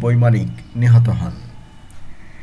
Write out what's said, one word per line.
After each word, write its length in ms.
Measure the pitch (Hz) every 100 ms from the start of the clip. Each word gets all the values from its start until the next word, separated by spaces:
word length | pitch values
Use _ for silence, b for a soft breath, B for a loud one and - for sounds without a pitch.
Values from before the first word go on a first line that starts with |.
বৈমানিক 480 | 120 120 120 110 92 - - 117
নিহত 280 | 123 117 117 87
হন। 160 | 87 - - - - - - B B B B B